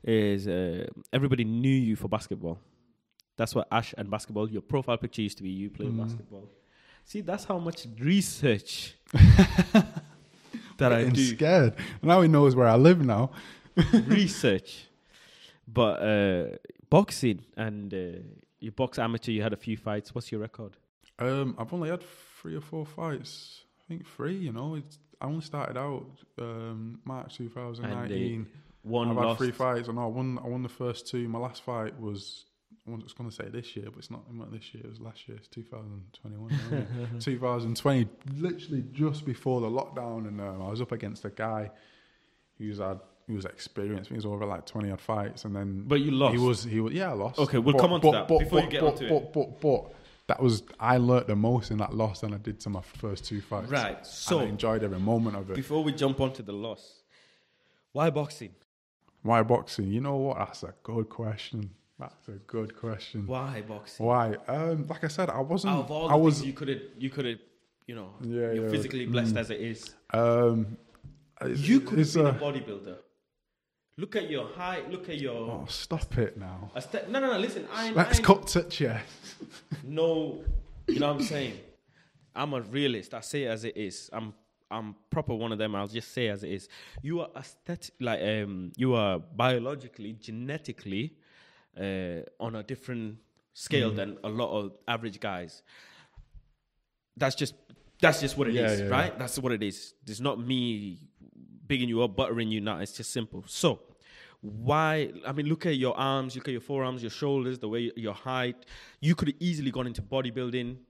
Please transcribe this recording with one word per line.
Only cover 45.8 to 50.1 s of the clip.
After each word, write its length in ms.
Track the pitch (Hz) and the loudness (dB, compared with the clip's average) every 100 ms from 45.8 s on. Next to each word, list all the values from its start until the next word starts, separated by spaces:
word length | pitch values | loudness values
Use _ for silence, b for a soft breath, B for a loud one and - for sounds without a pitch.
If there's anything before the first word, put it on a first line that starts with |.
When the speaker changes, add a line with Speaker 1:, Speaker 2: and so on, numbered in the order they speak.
| 120 | 2
Speaker 1:
But 140 | 143 | 2
you 120 | 147 | 4
lost? 220 | 131 139 120 | 4 4 4
Speaker 2:
he 40 | |
was, 220 | 123 110 | 2 2
he 160 | 117 110 | 0 0
was, 140 | 110 | 0
yeah, 160 | 165 185 | -2 -2
I 20 | |
lost. 240 | 113 104 - | -2 -2 0
Speaker 1:
Okay, 180 | 143 131 | 2 4
we'll 160 | 123 | 6
Speaker 2:
But, 80 | 139 | 6
Speaker 1:
come 120 | 175 | 6
on 80 | 175 | 8
to 60 | 156 | 6
Speaker 2:
but, 40 | |
Speaker 1:
that 140 | 139 - | 6 4
Speaker 2:
but, 100 | 160 | 4
Speaker 1:
before 200 | 151 - | 6 4
you 60 | 165 | 4
Speaker 2:
but, 60 | |
Speaker 1:
get 100 | 147 | 2
Speaker 2:
but, 60 | 151 | 2
Speaker 1:
onto 120 | 143 120 | 2 0
it. 40 | |
Speaker 2:
but, 240 | 147 - | 0 0
but, 280 | 151 131 - | -2 -2 0
but 320 | 151 120 - B B | 2 2 0 B B